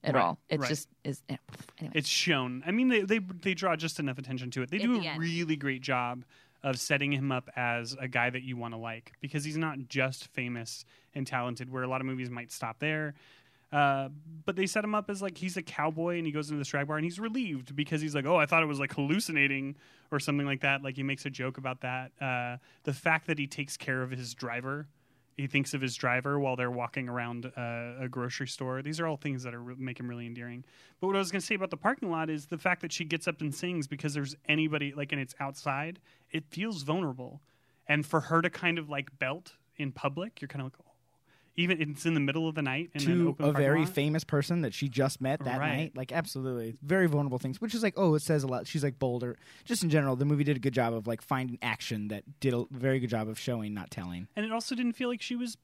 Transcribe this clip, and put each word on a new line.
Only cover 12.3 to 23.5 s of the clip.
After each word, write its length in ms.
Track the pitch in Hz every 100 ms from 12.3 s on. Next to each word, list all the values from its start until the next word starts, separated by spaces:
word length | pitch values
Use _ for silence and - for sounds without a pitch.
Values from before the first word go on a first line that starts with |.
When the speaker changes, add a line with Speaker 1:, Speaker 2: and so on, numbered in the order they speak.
| 120 120
Speaker 2:
stop 280 | - 117 113
there. 340 | 151 156 151 143 - - _ _ _
Uh, 380 | 147 143 135 135 151 156 160 -
but 100 | 175
they 100 | 190
set 180 | 220
him 120 | 214 214
up 140 | 202
as, 120 | 202
like, 160 | 196 170
he's 200 | 185 180
a 40 |
cowboy 560 | 165 - 151 160 170 175
and 80 | 165
he 60 |
goes 180 | 151 151
into 80 | 151
this 100 | 139
drag 180 | 147 143
bar 100 | 151
and 60 | 165
he's 140 | 175
relieved 560 | 226 233 226 139 127 139
because 260 | 147 160
he's 140 | 156 143
like, 100 | 135
"Oh, 120 | 175
I 80 | 147
thought 180 | 165
it 40 | 156
was, 120 | 143
like, 140 | 135
hallucinating," 840 | - 139 180 226 156 139 135 135 143 - - _
or 100 | 143
something 240 | 147 143 143
like 160 | 135
that. 220 | 139 139
Like, 120 | 139 131
he 80 |
makes 220 | 139 135 143
a 40 |
joke 280 | 131 131 131
about 240 | 131 127
that. 300 | 127 127 131 _
Uh, 360 | 139 127 123 123 _ _
the 100 | -
fact 340 | 135 170 160 -
that 100 | 151
he 80 |
takes 280 | 139